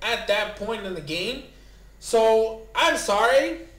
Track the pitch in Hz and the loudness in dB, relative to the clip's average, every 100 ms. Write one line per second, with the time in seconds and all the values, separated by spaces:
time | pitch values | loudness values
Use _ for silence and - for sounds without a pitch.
0 | 214 226 - 208 208 - 202 220 196 180 | -6 -4 -2 -2 -2 -8 -8 -8 -8 -10
1 | 147 165 202 269 - - - - - - | -8 -6 -6 -8 -14 -20 -20 -20 -20 -18
2 | - 226 220 220 220 226 - - 320 - | 0 4 6 4 2 -2 -8 0 0 2
3 | - 202 233 269 320 330 - | 0 2 4 4 2 -4 -12